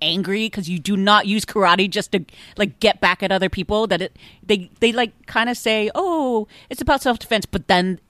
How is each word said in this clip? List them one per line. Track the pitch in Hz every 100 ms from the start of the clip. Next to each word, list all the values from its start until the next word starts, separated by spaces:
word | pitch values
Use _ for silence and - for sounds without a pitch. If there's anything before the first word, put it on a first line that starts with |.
angry | 156 175 175 202 220
'cause | - 160
you | 180
do | 143 202
not | 196 208 196
use | 214
karate | - 214 185 185 196
just | 208 -
to, | 190 - - - -
like, | 202 -
get | 214 -
back | 180 185
at | 190
other | 190 185
people. | - 185 208 220
That | 175
it, | 190 - - -
they, | - 208 180 -
they, | 233
like, | 233 240 - -
kinda | 220 233
say, | 240 226 220 214
"Oh, | - 370 320 262 226 214 - -
it's | 269
about | 285 277
self-defense," | 262 220 - 220 -
but | 190 -
then | 190 190 180 -